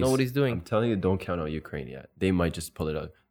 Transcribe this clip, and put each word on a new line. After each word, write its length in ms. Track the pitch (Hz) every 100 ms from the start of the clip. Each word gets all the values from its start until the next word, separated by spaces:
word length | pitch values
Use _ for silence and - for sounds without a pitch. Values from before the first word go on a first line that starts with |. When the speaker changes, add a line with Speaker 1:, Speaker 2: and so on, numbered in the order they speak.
| 131
Speaker 1:
Ace, 40 |
Speaker 2:
what 100 | 131
he's 120 | 127
doing. 200 | 131 135
Speaker 1:
I'm 80 | 101
telling 300 | - 110 117
you, 60 | 104
don't 220 | 92 95
count 220 | - 87
out 100 | 78
Ukraine 380 | 78 - 78 64
yet. 220 | 65 - -
They 140 | 95
might 220 | 90 87
just 200 | 78 -
pull 140 | - 78
it 80 | 76
out. 140 | 76 - _